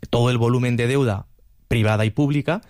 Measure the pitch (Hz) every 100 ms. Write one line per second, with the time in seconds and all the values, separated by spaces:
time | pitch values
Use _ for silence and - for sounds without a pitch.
0 | - 120 120 123 117 123 123 120 120 139
1 | 127 98 - _ _ _ _ 127 107 107
2 | 110 107 147 147 135 185 -